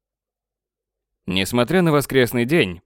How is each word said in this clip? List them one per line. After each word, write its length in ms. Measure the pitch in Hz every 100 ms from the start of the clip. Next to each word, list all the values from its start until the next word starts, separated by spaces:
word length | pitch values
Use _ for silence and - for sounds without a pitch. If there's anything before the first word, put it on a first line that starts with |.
| _ _ _ _ _ _ _ _ _ _ _ _ -
Несмотря 560 | 92 95 120 120 175
на 100 | 170
воскресный 520 | 147 131 131 120 120 120
день, 360 | 165 104 85